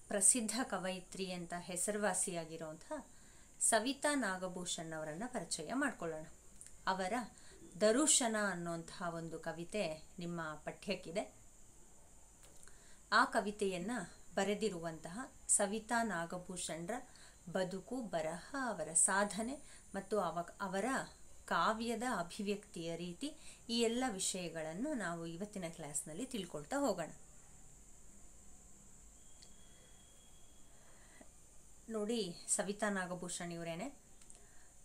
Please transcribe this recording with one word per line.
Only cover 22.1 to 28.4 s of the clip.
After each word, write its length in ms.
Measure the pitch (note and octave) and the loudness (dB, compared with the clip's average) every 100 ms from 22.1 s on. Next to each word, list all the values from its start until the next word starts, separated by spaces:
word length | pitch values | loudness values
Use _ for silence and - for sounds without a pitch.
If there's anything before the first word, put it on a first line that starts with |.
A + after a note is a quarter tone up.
| G#3 | 0
ಅಭಿವ್ಯಕ್ತಿಯ 760 | E3+ - G3+ G3+ - F#3 E3 E3 | -2 -2 0 0 -2 -6 -2 -2
ರೀತಿ, 380 | F3 F3 C#4+ D4+ - - - | -4 -4 -6 -6 -14 -14 0
ಈ 120 | A#3 | 4
ಎಲ್ಲ 220 | A3+ A#3+ C4 | 6 4 2
ವಿಷಯಗಳನ್ನು 840 | F#3+ - F#3+ E3+ D#3+ D#3 E3+ D4 | 2 0 0 -2 -2 -4 -2 0
ನಾವು 320 | C4+ F3+ E3+ E3 | 0 0 -2 -4
ಇವತ್ತಿನ 380 | E3 G#3 G3 E3 | -4 -6 -4 -6
ಕ್ಲಾಸ್‌ನಲ್ಲಿ 560 | E3 D3 D#3 - D#3 B3+ | -6 -4 -4 -4 -6 -4
ತಿಳ್ಕೊಳ್ತಾ 520 | A3 E3+ D3+ D3 C#4 | -4 -4 -6 -2 2
ಹೋಗೋಣ. 340 | C#4 F#3+ D#3 - - - - - - - - - - - - - | 2 2 -2 -8 -16 -18 -18 -18 -18 -18 -18 -18 -16 -16 -16 -16